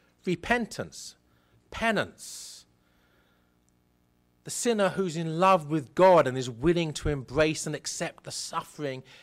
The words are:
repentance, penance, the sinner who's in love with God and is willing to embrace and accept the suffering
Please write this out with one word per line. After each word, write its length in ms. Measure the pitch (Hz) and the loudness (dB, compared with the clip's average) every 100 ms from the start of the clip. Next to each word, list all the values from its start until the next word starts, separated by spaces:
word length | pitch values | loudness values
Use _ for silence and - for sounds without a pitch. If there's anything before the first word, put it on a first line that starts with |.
| _ _ | _ _
repentance, 920 | - 170 - 240 226 - 87 - - - _ _ _ _ _ | -4 -4 0 -2 -2 -8 -10 -12 -20 -20 _ _ _ _ _
penance, 920 | - 226 208 107 - - - - - - _ _ _ _ _ _ _ _ _ _ _ _ _ _ _ _ _ | -4 -2 0 -4 -8 -18 -16 -16 -20 -20 _ _ _ _ _ _ _ _ _ _ _ _ _ _ _ _ _
the 80 | - | -12
sinner 380 | - 240 226 196 | -4 -2 2 2
who's 260 | 156 190 156 | 0 -2 -2
in 240 | 165 160 | -4 2
love 280 | 190 190 147 | 4 4 2
with 280 | 160 131 - | -4 -2 6
God 320 | 185 175 135 | 8 8 6
and 100 | 127 | 2
is 100 | 127 | -6
willing 440 | 113 143 170 165 | -2 0 2 0
to 160 | 143 151 | -4 -4
embrace 580 | 143 120 127 156 156 - | -4 -4 0 0 0 -6
and 80 | |
accept 480 | 147 - - 165 - | -8 -8 -8 -8 -10
the 80 | - | -14
suffering 720 | - - 165 - - 143 131 - - | -12 -8 -8 -10 -10 -8 -8 -14 -20